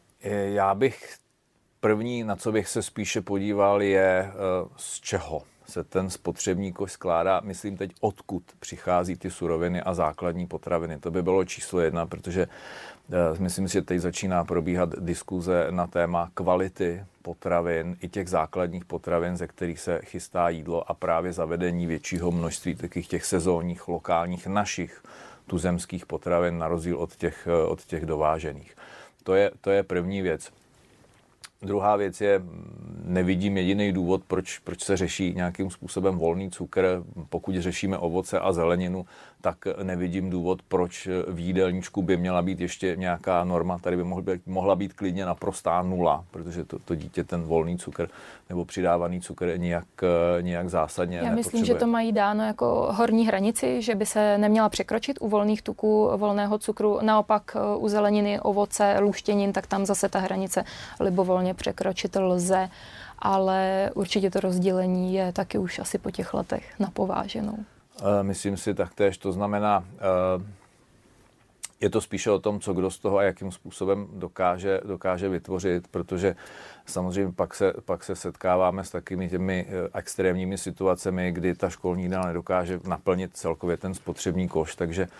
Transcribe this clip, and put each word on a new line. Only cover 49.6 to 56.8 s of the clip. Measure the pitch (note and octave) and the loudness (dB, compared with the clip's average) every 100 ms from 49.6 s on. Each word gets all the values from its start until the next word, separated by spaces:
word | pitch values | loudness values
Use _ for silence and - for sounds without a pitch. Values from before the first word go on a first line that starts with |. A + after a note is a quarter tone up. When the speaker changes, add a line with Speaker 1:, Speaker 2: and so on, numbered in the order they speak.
| F2 E2+ E2+ - F#2 E2+ F2 F2 | 0 -2 -4 -2 2 4 4 2
Speaker 1:
nijak | F2+ F2 F2 | 0 -2 -2
zásadně | E2+ D#2 - F2 F2 | 0 0 0 -2 -2
Speaker 2:
Já | |
myslím, | A#3 A3+ | 0 0
Speaker 1:
nepotřebuje. | A#3 A3+ A3 | 0 0 2
Speaker 2:
že | |
to | A#3 A#3 | 2 2
mají | A#3 A3+ | 2 2
dáno | G#3 G3+ G#3 | 2 2 2
jako | A3 G#3 A#3+ - - | -2 0 0 2 2
horní | G3+ A#3 A3+ A3+ | 2 4 4 4
hranici, | F#3+ G3+ A#3 C4 B3+ | 2 0 0 0 0
že | A3 | 0
by | G3+ G#3 | -2 0
se | G#3+ G#3 G3+ | 2 4 6
neměla | G#3 A3 G#3+ | 6 6 4
překročit | - F#3 A3 - C#4 | 2 -2 -2 -2 -4
u | A3 | 0
volných | G#3 G#3 G#3+ | 2 4 0
tuků, | - - G#3+ G#3+ G#3+ G3+ | -2 -2 4 6 4 4
volného | G#3 G3+ G3+ G#3+ | 2 2 2 0
cukru. | - G#3+ | -2 0